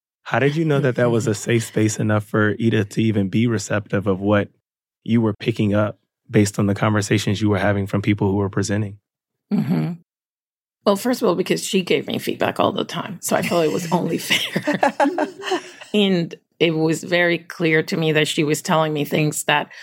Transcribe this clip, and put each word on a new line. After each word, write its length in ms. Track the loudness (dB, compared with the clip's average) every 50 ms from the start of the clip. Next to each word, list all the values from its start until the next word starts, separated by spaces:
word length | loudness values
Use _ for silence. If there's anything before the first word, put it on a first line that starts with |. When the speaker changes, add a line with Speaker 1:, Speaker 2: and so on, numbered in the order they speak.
| _ _ _ _ -8
Speaker 1:
how 160 | -4 0 0
did 160 | 2 2 0
you 80 | 0 0
know 160 | 0 0 2
that 160 | 0 0 0
that 140 | 2 2 2
was 180 | 2 2 0 0
a 60 | -2
safe 300 | -2 -2 -2 0 0 -2
space 360 | -2 -2 0 0 0 0 -2
enough 240 | -2 0 0 0 -2
for 320 | -2 0 0 2 2 0 0
Edith 320 | 0 2 2 2 0 -2
to 120 | -2 -2
even 260 | 0 0 2 0 0 0
be 180 | 0 0 2
receptive 640 | 2 0 -2 -4 -4 -4 -4 -4 -4 -4 -2 0 0
of 120 | -2 0
what 280 | 2 2 2 2 2 -2 _ _ _ _ _ _ _ _ _ _ -2
you 160 | 0 2 2
were 140 | 2 2 0 -2
picking 340 | -2 -2 0 0 0 2
up 280 | 2 2 0 -2 -4 _ _ _ _ _ _ 0
based 300 | 4 4 4 4 2 0
on 80 | 0
the 80 | 0 0
conversations 680 | 2 2 2 2 2 2 2 0 0 0 0 -2 0
you 80 | 2 2
were 100 | 2 2
having 280 | 2 2 0 0 -2
from 160 | -2 -2 0
people 260 | 2 2 2 2 2 0
who 80 | 2
were 140 | 0 0 -2
presenting? 480 | -2 -2 -2 -2 -2 -2 -4 -4 -8 -14 _ _ _ _ _ _ _ _ _ -2
Speaker 2:
Mm-hmm. 400 | -2 0 0 0 0 0 0 -2 -4 -8 _ _ _ _ _ _ _ _ _ _ _ _ _ _ _ _ 0
Well, 120 | 0 2
first 260 | 2 0 -2 -2 0
of 60 | 2 0
all, 60 | 2
because 300 | 0 0 -2 -2 -2 -2
she 180 | -2 -2 0
gave 240 | 0 0 0 0 -2
me 120 | -4 -6 -6
feedback 400 | -4 -4 -4 -2 -2 0 0 2
all 140 | 0 0
the 120 | 0 -2 -4
time. 340 | -6 -6 -10 -10 -10 -10 -8
So 160 | -4 -2 -2
I 60 | 0
felt 220 | 0 0 0 2 2
it 80 | 0
was 180 | 0 -2 -2 -2
only 260 | -2 -2 0 -2 -4 -4
<laughs> 0 |
fair. 640 | -2 -2 -2 -2 -2 -4 -6 -4 -2 -2 -2 0 0 0 2 2 0
Speaker 3:
<laughs> 560 | 0 0 -2 -4 -6 -6 -8 -6 -4 -4 -6 -6 -10 -20 -20 -8 -2
Speaker 2:
And 420 | 0 2 2 4 2 0 0 -4 -8 -14 _ _ _ 0
it 100 | 0 2
was 320 | 2 2 0 0 0 -2
very 360 | -2 0 0 2 2 2 0 -2
clear 440 | -4 -8 -6 -2 0 2 2 2
to 140 | 2 0 -2
me 160 | 0 0 2
that 160 | 2 2 2 2
she 160 | 0 0 0
was 180 | 0 0 -2
telling 300 | 0 0 2 2 2 0
me 120 | 0 -2 -2
things 400 | -2 0 0 0 0 -2 -2 0
that 280 | 0 0 0 -2 -4 -12 -20